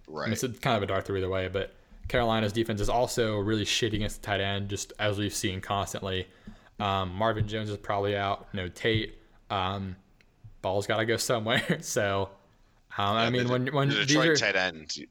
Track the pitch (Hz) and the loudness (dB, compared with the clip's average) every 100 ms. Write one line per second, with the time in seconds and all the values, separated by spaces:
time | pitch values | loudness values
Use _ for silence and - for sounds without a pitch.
0 | - 76 113 127 127 104 135 110 98 98 | -12 -6 -2 -2 -2 -2 0 2 2 -2
1 | - 98 92 95 92 95 - - - - | 0 -2 0 -2 -2 -2 -4 -10 -20 -12
2 | - 127 113 110 107 113 113 101 101 117 | -2 2 4 2 2 2 0 2 2 2
3 | 123 127 110 104 101 110 98 - 113 104 | 2 2 2 2 2 0 2 0 0 0
4 | 104 - - 98 98 101 101 101 - - | -2 -4 -2 0 0 -2 -4 -6 -8 -2
5 | 107 101 101 - 101 95 - 101 92 - | -2 0 -2 -2 -4 -4 -2 -2 -2 -4
6 | 95 92 - - - - - - 101 98 | -4 -4 -6 -12 -20 -20 -16 -4 0 0
7 | 92 92 113 107 104 110 107 101 - 101 | 0 0 0 2 -2 -2 -4 -6 -2 0
8 | 101 101 98 98 - 98 90 - 117 110 | 0 0 0 -2 -6 -6 -6 -2 0 0
9 | 110 - - - - 101 92 101 95 90 | -2 -10 -20 -18 -6 -2 -2 -2 -6 -10
10 | - _ - _ - - 95 101 101 110 | -16 _ -20 _ -20 -8 -2 0 0 0
11 | 113 113 - 117 107 123 - 151 - 123 | 2 0 2 0 2 2 2 -2 0 0
12 | 101 98 98 - _ _ _ _ - - | 2 2 -2 -6 _ _ _ _ -10 -2
13 | 101 110 117 123 123 127 131 143 139 139 | 0 2 2 2 0 0 0 0 2 2
14 | 127 151 170 - 107 95 92 80 78 73 | 4 4 4 4 2 2 0 -2 -10 -10
15 | - | -12